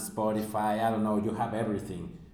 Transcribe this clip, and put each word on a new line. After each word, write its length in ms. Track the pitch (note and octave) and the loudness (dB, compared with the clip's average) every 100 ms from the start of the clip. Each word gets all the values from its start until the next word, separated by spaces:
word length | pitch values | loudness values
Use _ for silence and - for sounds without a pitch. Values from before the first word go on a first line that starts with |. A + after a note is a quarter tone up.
| - | -4
Spotify, 720 | - G#2+ G#2+ G#2+ G#2+ G#2+ G#2+ | 0 2 2 0 0 2 2
I 60 | A2+ | 2
don't 120 | A2 | 2
know, 140 | A2 G#2 | 2 2
you 140 | G#2+ | 0
have 200 | - A#2 | 0 0
everything 640 | G#2+ G#2+ G2 - F2 E2+ - - | 0 0 -2 -4 -8 -8 -12 -18